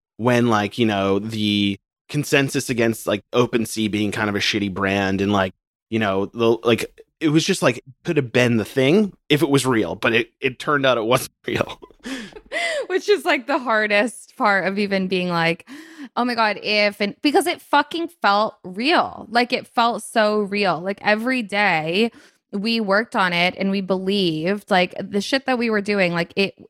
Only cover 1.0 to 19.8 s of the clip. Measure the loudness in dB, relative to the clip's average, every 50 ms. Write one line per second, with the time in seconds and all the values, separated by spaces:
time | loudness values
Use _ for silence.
1 | 2 2 0 0 -2 -4 -4 -2 0 0 2 2 2 0 -2 -4 _ _ _ _
2 | _ -6 -4 -4 -2 2 2 2 2 2 -2 -4 -4 -2 0 0 0 0 0 -2
3 | -2 -4 -4 -4 -4 -4 -4 -2 -2 0 -2 -2 -2 -4 -4 -4 -2 -2 -2 -2
4 | -2 -2 -2 -4 -2 -2 -2 -2 -2 -2 -2 -2 -2 -4 -4 -2 -2 0 0 0
5 | 0 0 0 0 0 0 2 0 0 -2 -4 _ _ _ _ _ _ -6 -4 -2
6 | 0 0 0 -2 -4 -4 -2 0 2 2 2 2 2 2 2 2 0 -6 _ -18
7 | -20 _ _ -4 0 2 2 2 2 0 -2 0 0 0 0 -2 -8 -20 -20 _
8 | -6 -4 -2 -2 -2 0 2 2 2 4 2 0 0 -2 0 0 2 4 4 2
9 | 2 0 -4 _ _ 0 0 2 2 2 2 2 2 2 2 2 0 -2 -2 -2
10 | 0 0 2 0 0 -2 _ -6 -4 -4 -4 -4 -4 -2 0 2 2 2 2 2
11 | 2 2 0 0 0 -4 _ _ -6 -4 -2 -2 -2 -4 -6 -18 -20 -20 _ _
12 | -14 -12 -12 -12 -12 -16 -18 -20 -14 -10 -8 -6 -4 -4 -4 -4 -4 -2 -4 -2
13 | 2 2 2 2 2 0 0 0 0 -2 -4 -2 0 0 0 0 2 2 2 2
14 | 0 0 -4 -10 -20 -14 _ 0 2 2 2 2 0 0 -2 -2 -2 0 0 -2
15 | 0 0 -2 -2 -2 0 0 0 0 0 -2 -4 -8 -18 -20 -20 -20 -20 -18 -18
16 | -16 -8 -4 -4 -2 -2 0 0 0 0 -2 -4 -4 -2 2 2 2 2 0 -2
17 | -4 -4 -4 _ 0 2 2 2 2 0 -2 -6 -4 0 2 2 2 0 -4 -6
18 | -6 -8 -6 _ 0 2 2 2 2 0 -4 _ -16 -12 -6 -4 0 2 2 2
19 | 2 0 -4 -12 -8 -2 0 0 0 0 -2 -4 -4 -4 0 0